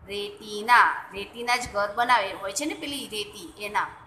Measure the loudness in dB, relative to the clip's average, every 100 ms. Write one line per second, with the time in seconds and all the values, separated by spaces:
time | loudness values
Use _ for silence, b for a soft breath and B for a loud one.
0 | -10 -6 -6 -8 -10 -4 6 8 8 4
1 | -6 -10 -10 -6 0 0 0 -2 0 2
2 | 4 4 4 -4 -6 -4 -4 -4 -6 -6
3 | -6 -6 -8 -10 -16 -12 -4 -2 -2 -6